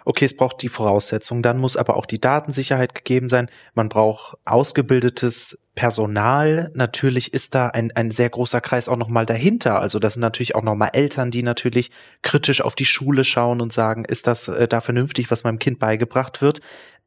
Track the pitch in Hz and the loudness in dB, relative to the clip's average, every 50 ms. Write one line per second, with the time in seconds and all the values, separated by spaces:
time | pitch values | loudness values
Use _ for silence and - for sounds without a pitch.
0 | _ - - - 139 127 - - 131 127 - - - 120 - - 113 104 101 104 | _ -4 0 2 2 0 2 2 0 0 0 -4 -8 -8 -4 -2 2 2 2 2
1 | - - - 107 - - 123 120 117 120 120 127 131 127 - - 123 - - - | 2 0 -2 -4 -4 -4 -2 0 0 0 2 2 0 0 0 0 0 0 0 0
2 | - - - 110 - 127 139 151 151 - 135 135 135 - 143 131 127 123 - - | -2 -4 -4 -2 0 2 2 0 0 -2 -4 -4 -2 0 0 0 0 -2 -2 -8
3 | - - 127 127 127 123 127 123 120 120 - - - - _ 117 110 107 - 110 | -4 0 0 0 2 2 2 2 2 0 -6 -14 -20 -6 _ -2 0 2 4 4
4 | 110 110 110 - - - - - _ - 110 120 143 - - 147 131 110 131 127 | 4 4 2 0 -6 -16 -20 -14 _ 2 2 2 2 2 2 0 2 2 2 2
5 | 120 123 - - - 123 - - - - - - _ _ _ - 123 120 113 - | 4 2 0 0 -2 -2 -2 -2 -4 -6 -8 -10 _ _ _ -2 -2 0 0 0
6 | 110 104 104 104 104 117 131 143 151 156 156 160 170 160 - 139 127 117 - - | -2 -2 0 0 2 2 2 2 2 2 0 0 -2 -4 -2 -2 -2 -2 -2 0
7 | - 131 123 123 120 - - 135 - - - 131 123 120 - 120 113 113 - 117 | 0 0 0 0 -2 -2 -4 -4 -4 0 0 0 0 0 0 -2 -4 -2 -2 -2
8 | 113 117 110 - 120 120 - - 123 117 - 120 - - - 123 123 - 127 117 | -2 -2 0 0 0 0 0 -2 -2 0 0 -2 -2 -2 -2 -2 0 -2 -2 -2
9 | 117 113 117 117 113 113 117 113 123 190 226 233 - - 104 110 135 - - 107 | -2 -2 0 0 0 0 0 0 2 2 2 2 2 0 2 2 0 0 0 0
10 | 104 104 - 117 117 113 - - 123 113 - 110 107 110 107 104 107 - - 131 | 0 0 0 0 -2 -2 -2 -2 -4 -2 -2 -2 -2 -2 0 0 0 0 2 2
11 | 143 143 - 135 127 123 117 120 120 120 120 - - 127 117 123 123 - - - | 0 0 0 -2 -4 -2 -2 -2 -2 -2 -2 -2 -2 -2 0 0 -2 -2 -6 -18
12 | - - _ _ - - - 147 - - 139 - - - - - 135 - - - | -20 -20 _ _ -4 0 0 0 2 2 0 0 0 -2 -2 0 0 0 0 0
13 | 135 135 143 135 131 - - 123 120 120 120 120 117 113 - - 113 110 110 113 | 0 2 2 2 2 2 2 2 2 2 0 0 -2 -2 0 0 0 0 0 -2
14 | 110 - 120 - - 123 120 - - - 90 - 120 113 - 117 - - 120 123 | -4 -4 -6 -2 0 0 0 0 -2 -4 0 0 0 2 2 0 -2 0 0 0
15 | 127 147 - 139 120 - 120 110 - 120 113 113 - 143 123 - - 110 110 107 | -2 0 -2 -4 -2 0 -2 -2 -2 -2 -4 -2 -2 -4 -2 0 0 0 0 0
16 | 120 - - 131 131 - - - 139 143 151 - - - - - - - - _ | -2 -2 0 -2 -2 -2 -4 0 0 0 0 0 -6 -16 -20 -20 -20 -20 -20 _
17 | _ | _